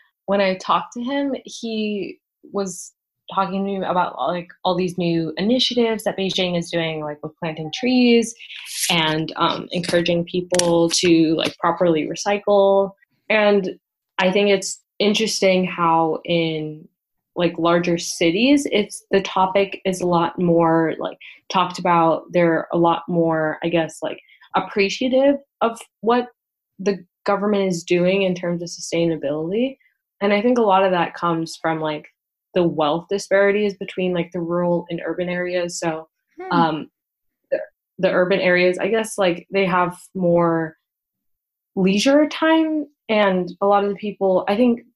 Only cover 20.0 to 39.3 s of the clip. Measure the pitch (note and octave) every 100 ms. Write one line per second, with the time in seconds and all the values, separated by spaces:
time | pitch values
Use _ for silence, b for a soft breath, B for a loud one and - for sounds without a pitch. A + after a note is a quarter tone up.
20 | F3+ F3 E3+ - F3+ E3+ E3 E3 D#3+ -
21 | - - B B - F#3+ F3 F3+ F3+ E3+
22 | E3 D3+ - F3 E3+ D#3+ - F3 E3+ E3
23 | - F3 E3 D#3+ D#3 D3+ E3+ E3+ D#3 -
24 | - - b b b - - - G3 G3
25 | B3+ C4 C#4 C#4+ _ - A3+ A3 - _
26 | G#3+ A#3+ A#3+ _ _ _ _ - F#3+ F#3
27 | - _ - G3 G#3 G3+ F#3+ E3+ - F3
28 | F3+ F#3+ F#3+ F3+ F3 F3 E3+ - - E3+
29 | E3+ D#3 C#3+ D3+ D#3+ G3+ C4 C4+ _ _
30 | _ - G3+ G#3 A#3+ B3 A3 F#3+ F#3+ F3+
31 | E3 - F3 E3 D#3+ - D#3+ D#3+ D#3 D3+
32 | - _ _ _ _ F#3 E3+ D3+ D3 E3
33 | - G3+ - G3 G3+ G3+ G#3 F#3+ G3 -
34 | F#3 F3+ F3 F3+ E3 F3 F3 F3 F3 E3+
35 | E3 E3 F3+ F3 F3+ F3+ F3 F3 E3+ D#3+
36 | D#3+ _ _ - F#4 F3 E3 D#3 - _
37 | _ _ _ _ - - - _ _ -
38 | F3+ - F3+ G3 F3+ F3+ F3+ F3+ G3 A3+
39 | G#3+ - F#3+